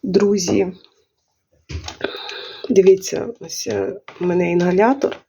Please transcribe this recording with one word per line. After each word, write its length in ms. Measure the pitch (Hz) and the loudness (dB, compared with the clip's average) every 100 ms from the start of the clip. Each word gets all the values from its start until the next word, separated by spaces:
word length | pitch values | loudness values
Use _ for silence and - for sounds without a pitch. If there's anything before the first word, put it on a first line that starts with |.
Друзі, 640 | 196 190 202 202 180 202 185 180 - _ _ _ _ _ _ _ _ - - - - - - - - - - | 2 2 4 2 0 0 0 -4 -20 _ _ _ _ _ _ _ _ -12 -10 -8 -8 -8 -14 -14 -16 -16 0
дивіться, 580 | 196 185 190 - 160 - 233 | 4 6 4 2 -6 -8 -10
ось, 280 | 165 - - | -14 -10 -6
е, 260 | 101 98 - - - | -4 -4 -8 -16 -6
у 40 | 180 | -2
мене 260 | 180 175 | 0 2
інгалятор 680 | 175 175 180 220 277 - - | 2 2 4 4 2 -2 -4